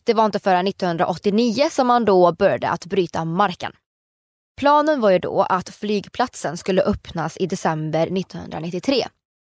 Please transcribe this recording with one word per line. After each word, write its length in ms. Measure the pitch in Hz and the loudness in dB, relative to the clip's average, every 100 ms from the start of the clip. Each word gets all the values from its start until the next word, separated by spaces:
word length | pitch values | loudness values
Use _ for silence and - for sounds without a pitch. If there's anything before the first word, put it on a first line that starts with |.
det 100 | - | -2
var 120 | 220 220 | 2 2
inte 120 | 196 | 0
förrän 260 | 202 180 | 0 0
nittonhundraåttionio 1040 | 190 - 185 165 180 170 208 202 240 214 302 | 0 -2 -4 0 -2 -2 0 2 2 0 0
som 160 | - 247 | 0 2
man 180 | 240 | 2
då 280 | 208 185 175 | 4 6 4
började 360 | 170 196 120 131 | 4 2 2 0
att 180 | 170 170 | -4 -4
bryta 380 | 190 170 175 | -2 -2 -4
marken. 480 | 165 170 202 175 110 - _ _ _ _ _ _ _ - | -2 0 0 -2 -10 -12 _ _ _ _ _ _ _ -2
Planen 440 | 277 294 294 302 | 2 4 2 2
var 100 | 214 | 4
ju 80 | 185 | 2
då 240 | - 165 | 2 -2
att 260 | 190 185 175 | 0 -2 -4
flygplatsen 880 | - 208 214 - - 247 - - 165 | -8 -4 -4 -4 -4 -4 -4 -8 -6
skulle 260 | - 190 | -2 2
öppnas 540 | - 202 - 170 156 - | 2 -2 -6 -8 -6 -4
i 60 | 180 | -4
december 640 | 190 185 156 156 156 165 | -2 -2 -2 -2 -2 0
nittonhundranittiotre. 1000 | 190 180 170 - 170 165 180 - 269 - _ _ _ | -2 -6 -12 -12 -10 -8 -6 -2 0 -2 _ _ _